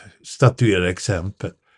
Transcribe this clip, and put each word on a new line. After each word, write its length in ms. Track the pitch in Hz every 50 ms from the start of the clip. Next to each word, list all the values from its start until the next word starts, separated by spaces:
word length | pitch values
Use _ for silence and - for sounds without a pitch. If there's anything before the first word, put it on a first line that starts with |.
| - - - _ -
statuera 640 | - - - 135 123 123 - 123 110 98 90 90 90
exempel." 640 | 90 - - - 101 87 85 98 - - - 90 - _ _ _ _